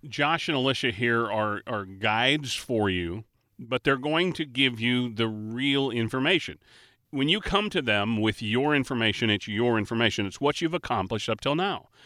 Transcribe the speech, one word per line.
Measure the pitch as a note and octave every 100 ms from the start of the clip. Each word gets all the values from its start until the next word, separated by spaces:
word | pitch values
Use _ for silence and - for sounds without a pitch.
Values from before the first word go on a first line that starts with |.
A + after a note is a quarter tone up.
| D3
Josh | A#2+ D3 E3 -
and | D3
Alicia | C3 C3 C3
here | F#2+ A#2+ A#2 A2+
are, | G#2+ G#2+ G#2 -
are | A2 F#2+
guides | F#2+ G#2+ G#2+ B2+ D3+ C#3 -
for | - A#2 G#2
you, | F#2 E2+ F#2 A2 _ _ _
but | A#2 B2+
they're | - C3+
going | C#3 D#3+ F3+
to | E3 D3+
give | B2 C3+ A#2
you | A#2 B2 B2
the | A2 A2+
real | G#2+ G#2+ A#2 C#3 C#3 C#3
information. | A#2 A2+ C3 C3 F#3 - - _ - - _ _
When | C#3 C#3
you | -
come | - G3 G#3
to | F#3
them | B2+ G#2 G#2 A2+
with | G#2+ G#2
your | G#2+ A2+ C#3+ D3
information, | C3 B2+ A2+ G2+ A2+
it's | G#2 -
your | G#2 B2 A2+
information. | G#2 A2+ A2+ G2+ G2
It's | -
what | C#3 D3
you've | E3
accomplished | E3+ - A#2 F#2+ A2+ -
up | A2
till | - D3+
now. | F#3+ D#3 - _